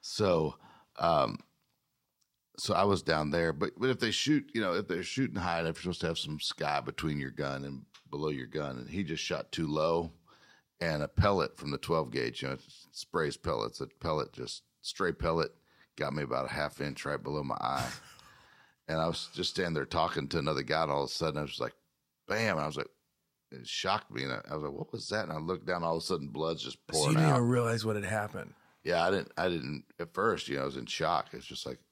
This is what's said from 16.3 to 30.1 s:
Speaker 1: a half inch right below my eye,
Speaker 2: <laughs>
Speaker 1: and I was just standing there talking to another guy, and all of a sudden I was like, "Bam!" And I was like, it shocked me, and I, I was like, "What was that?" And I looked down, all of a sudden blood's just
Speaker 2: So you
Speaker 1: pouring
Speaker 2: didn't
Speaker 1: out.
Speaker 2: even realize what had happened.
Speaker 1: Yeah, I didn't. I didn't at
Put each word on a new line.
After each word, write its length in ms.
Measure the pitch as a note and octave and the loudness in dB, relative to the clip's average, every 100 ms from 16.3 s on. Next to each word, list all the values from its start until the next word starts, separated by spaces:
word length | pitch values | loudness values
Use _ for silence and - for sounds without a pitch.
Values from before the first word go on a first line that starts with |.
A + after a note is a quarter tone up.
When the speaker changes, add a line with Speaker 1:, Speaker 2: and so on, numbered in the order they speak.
| B1+ C2 | -2 -2
Speaker 1:
a 80 | |
half 280 | B1+ D2 - | -2 -2 -2
inch 240 | C#2+ C2+ C#2 | -6 -4 -4
right 160 | C#2+ | -4
below 220 | - D2 | -2 -4
my 140 | C#2 - | -2 -2
eye, 280 | A#1 C2+ B1+ - - - - - | 0 0 -2 -6 -14 -20 -20 -20
Speaker 2:
<laughs> 480 | - - _ _ - | -20 -20 _ _ -4
Speaker 1:
and 120 | D#2+ | 0
I 80 | D#2+ | 0
was 220 | E2+ - - | 0 -6 -4
just 160 | F2 | -4
standing 220 | - F2 D#2+ | 0 0 0
there 100 | C#2 | 0
talking 420 | E2+ E2+ D#2+ C#2+ | 2 2 0 -2
to 100 | E2+ | 0
another 240 | C#2+ C#2+ | 0 0
guy, 180 | C2 D#2 | 2 0
and 80 | D#2+ | 2
all 120 | C#2+ | 0
of 60 | C#2 | 0
a 40 | |
sudden 240 | - D#2+ D2 | -2 -2 -2
I 40 | |
was 160 | D2 - | -4 -4
like, 140 | B1 - _ _ _ _ - | -6 -8 _ _ _ _ -4
"Bam!" 280 | G#2 A2+ G2+ | 0 2 2
And 60 | |
I 40 | D2+ | 0
was 100 | C#2+ | -2
like, 120 | - _ _ _ _ _ _ | -6 _ _ _ _ _ _
it 160 | C2 A#1+ | -16 -8
shocked 420 | - F#2 G#2 - | -4 0 0 -2
me, 120 | G#1+ | -6
and 80 | C2+ | -4
I, 100 | A#1 - | -4 -4
I 60 | D2+ | -6
was 80 | |
like, 100 | D2+ | -4
"What 180 | C#2+ - | -6 -8
was 180 | A#2 - | -8 -4
that?" 160 | G#2+ F2+ | -2 -2
And 80 | |
I 40 | D#2 | -4
looked 300 | D#2 F2+ E2+ | -4 -4 -2
down, 160 | F2 | -2
all 140 | E2+ E2 | 0 0
of 40 | |
a 40 | - | 0
sudden 240 | F2+ C#2+ | -4 -4
blood's 340 | C2 D#2+ D#2+ | -2 -2 -2
just 140 | C2+ - _ | -6 -12 _
Speaker 2:
So 60 | D#3 | 0
you 40 | |
Speaker 1:
pouring 120 | D3+ D#3 | 4 6
Speaker 2:
didn't 120 | D#3+ | 6
Speaker 1:
out. 60 | C3 | 6
Speaker 2:
even 120 | A#2+ | 6
realize 360 | B2 A#2 A#2 A2 | 4 2 0 0
what 100 | G#2 | 0
had 80 | G2 | 0
happened. 480 | G#2+ G#2 G2 - - _ _ | -2 -2 -6 -10 -14 _ _
Speaker 1:
Yeah, 220 | - E2+ E2+ | 0 4 4
I 60 | |
didn't. 200 | G2 - - | 4 0 0
I 120 | F2+ | 0
didn't 340 | F2 C2 C#2+ - - | 2 -2 -6 -8 -10
at 140 | E2+ | -8